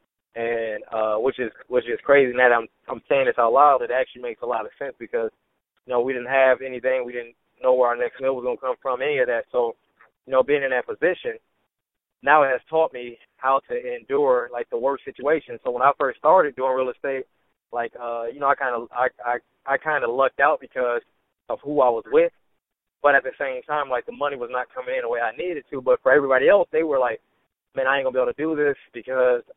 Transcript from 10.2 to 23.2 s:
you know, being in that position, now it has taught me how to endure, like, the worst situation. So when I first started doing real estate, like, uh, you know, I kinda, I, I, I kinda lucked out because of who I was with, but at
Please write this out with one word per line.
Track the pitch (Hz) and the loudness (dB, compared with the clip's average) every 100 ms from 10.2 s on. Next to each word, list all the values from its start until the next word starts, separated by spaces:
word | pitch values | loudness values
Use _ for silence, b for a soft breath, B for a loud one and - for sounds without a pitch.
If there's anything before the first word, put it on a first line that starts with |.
| - | -2
you | |
know, | 131 | 0
being | 127 143 | 2 0
in | 135 | 0
that | 127 - | -4 -4
position, | 107 170 180 123 113 _ _ _ _ _ _ _ _ | -2 -2 -2 -6 -10 _ _ _ _ _ _ _ _
now | 135 151 | 4 4
it | 139 | 4
has | 127 - | 0 -2
taught | 160 156 | 0 0
me | 127 120 117 _ _ | -2 -14 -16 _ _
how | 131 135 - | 0 0 -2
to | 123 123 | -8 -8
endure, | 120 117 139 139 123 120 | -10 -4 0 2 2 0
like, | 120 120 | -8 -6
the | 117 | -4
worst | 131 139 | -2 -4
situation. | 139 123 135 156 - 117 | -8 -8 -2 -2 -4 -10
So | 131 | -6
when | 123 | 0
I | 135 - | 2 2
first | 135 - | -2 0
started | 151 185 147 127 | 4 4 4 -2
doing | 131 | -2
real | 131 127 | -2 -2
estate, | - 139 135 - _ _ _ _ | -4 -6 -6 -8 _ _ _ _
like, | 120 117 113 | -8 -8 -8
uh, | 120 117 117 | -8 -8 -8
you | 143 | -4
know, | 139 | -2
I | |
kinda, | 139 131 120 120 | 0 -2 -6 -6
I, | 123 127 - | -2 -4 -4
I, | 120 123 - _ - | -6 -6 -8 _ -4
I | 139 | -4
kinda | 156 147 120 | -2 -2 -2
lucked | 123 135 - | 0 -2 2
out | 143 143 | 0 0
because | 127 131 123 120 - _ _ _ - | -6 -6 -4 -4 -8 _ _ _ -10
of | 110 | -10
who | 143 147 | -4 2
I | 127 | 2
was | 113 110 | 2 0
with, | 143 170 - _ _ _ _ _ _ | 2 2 -2 _ _ _ _ _ _
but | 143 | 2
at | 139 | 2